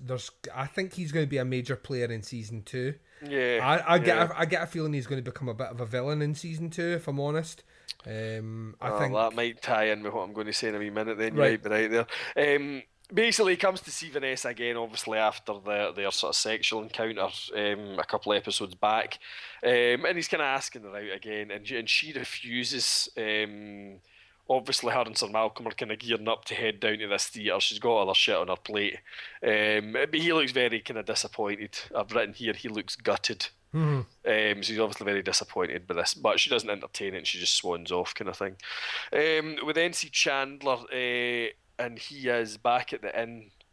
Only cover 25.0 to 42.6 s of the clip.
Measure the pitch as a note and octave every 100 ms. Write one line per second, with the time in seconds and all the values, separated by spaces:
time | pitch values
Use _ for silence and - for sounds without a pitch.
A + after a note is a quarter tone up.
25 | A#2 G#2+ G#2 A2 A2 - A2+ - A2 G#2+
26 | A#2 A2+ G#2+ A2+ - G#2+ A2+ G2+ A2 G#2+
27 | G#2+ G2 - A2+ G#2 F#2+ - G#2+ A#2+ A2+
28 | F#2+ F#2+ - F#2 F2+ F2+ - G#2 G2+ -
29 | - - - - - G#2+ G#2+ G#2+ G#2+ A2+
30 | D3 D#3 E3+ D#3+ C3+ B2+ B2 A2+ - A2+
31 | G#2 G#2+ A2 - G#2 G#2 G#2 - - -
32 | G#2 A2+ G#2 G#2+ A#2 G#2 A#2+ G#2+ - -
33 | - G2+ - A2 - - _ D#3 D#3 C#3
34 | - _ - A2 G#2+ G2+ G2 A2 A2 G2
35 | G#2 G2+ F#2 - - - - E2+ - E2+
36 | E2+ - A2+ G2 - B2 A2 G2+ - -
37 | G2+ F#2+ - F2+ F2+ - F#2 E2+ E2 F2+
38 | F2+ - G2 F2 G2 F#2 - - - -
39 | - - D#3+ D#3 D#3 D3+ D3 D#3 E3+ E3+
40 | D#3 - D#3+ C#3 C3+ C#3 C#3 B2 A#2+ B2+
41 | B2 B2 A#2+ A#2+ A#2 - _ - B2 A2+
42 | - D3 B2+ A#2+ A2+ G#2+